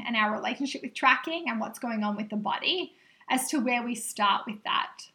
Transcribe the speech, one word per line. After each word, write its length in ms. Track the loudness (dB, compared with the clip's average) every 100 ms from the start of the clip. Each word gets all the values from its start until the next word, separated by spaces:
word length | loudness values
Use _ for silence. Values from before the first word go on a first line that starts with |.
| 0
and 100 | 2
our 160 | 2
relationship 500 | 2 -2 -2 -4 -4
with 100 | -8
tracking 520 | 2 4 4 2 -4 -2
and 120 | -2
what's 200 | -4 -4
going 240 | -4 0
on 120 | 0 -2
with 140 | -2
the 60 | -2
body 580 | -2 0 0 0 -2 -10 _ _ -2
as 180 | 0 2
to 80 | 2
where 260 | 2 2
we 120 | 0 -4
start 480 | -6 2 4 4 0
with 180 | -6
that. 440 | -2 0 -2 -6 -20